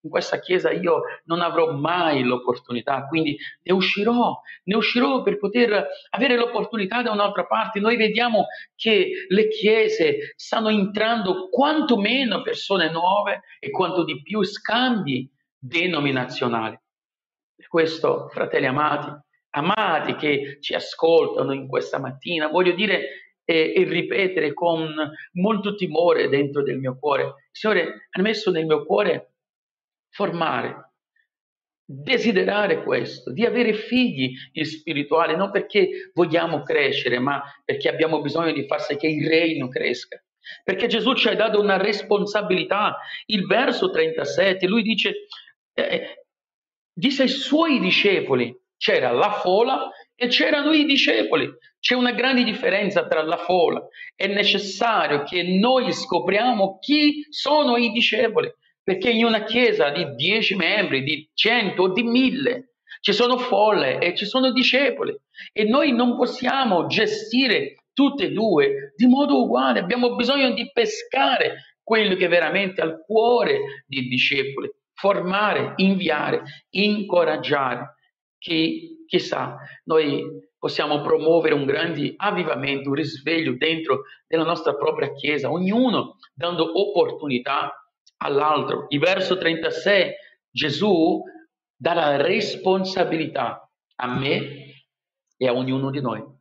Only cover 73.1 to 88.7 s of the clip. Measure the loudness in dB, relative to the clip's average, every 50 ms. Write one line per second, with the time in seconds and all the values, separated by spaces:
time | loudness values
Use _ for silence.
73.1 | 2 4 4 6 4 4 4 2 2 0 0 -4 -8 -14 _ _ -6 -4 -4 -2
74.1 | 0 0 2 2 2 0 -2 -2 -4 -6 -8 -8 -10 _ _ _ _ -2 0 2
75.1 | 2 2 0 -2 0 0 0 2 0 0 -2 -4 -2 2 2 2 2 2 0 0
76.1 | 0 0 0 0 -2 -2 -4 -6 -20 -20 _ _ _ 0 0 2 2 0 -2 0
77.1 | 2 2 2 2 0 -2 -2 -2 0 0 0 -2 -4 -6 -8 -14 -16 _ _ _
78.1 | _ _ _ _ _ _ -8 -4 0 0 0 0 -2 -4 -10 -14 -18 -20 -12 _
79.1 | -2 -2 0 0 -4 -4 -4 -6 -8 -12 -16 -18 -20 -20 _ 0 2 2 2 2
80.1 | 0 -2 -4 -8 -12 -14 -18 _ _ _ -6 -6 -2 -2 -2 0 0 -2 2 2
81.1 | 2 2 4 4 4 4 4 4 2 2 2 0 0 0 0 -4 -4 -4 -4 -6
82.1 | -4 -4 -4 -2 -2 -2 -2 -4 -4 -4 -2 -4 -4 -4 -2 -4 -2 -2 -2 -4
83.1 | -6 -8 -4 -2 -2 0 0 -2 -2 0 0 0 0 -2 0 -2 -2 -2 -2 -12
84.1 | -20 _ _ _ 0 0 0 0 -2 0 0 -2 -2 0 0 -2 0 0 -4 -4
85.1 | -6 -6 -4 -2 -2 0 -2 -2 -2 -2 0 0 2 2 2 2 2 0 -2 -4
86.1 | -10 _ -20 -20 _ -6 -4 -4 0 0 -2 0 2 0 0 2 2 2 2 2
87.1 | 0 -6 -6 -2 -2 -2 -2 -2 -4 -2 -4 -6 -8 -14 _ _ _ _ _ -20
88.1 | _ _ -4 0 0 2 2 4 2 2 0 -2